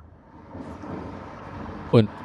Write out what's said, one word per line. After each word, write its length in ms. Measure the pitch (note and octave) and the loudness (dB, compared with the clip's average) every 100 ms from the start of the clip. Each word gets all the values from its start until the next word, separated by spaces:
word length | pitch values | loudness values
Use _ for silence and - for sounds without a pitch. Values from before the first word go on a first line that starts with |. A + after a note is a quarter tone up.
| - - - - - - - - - - - - - - - - - - - | -20 -20 -20 -18 -14 -12 -10 -10 -8 -8 -8 -8 -10 -12 -10 -8 -8 -8 6
Und, 160 | B2 G#2+ - | 8 8 2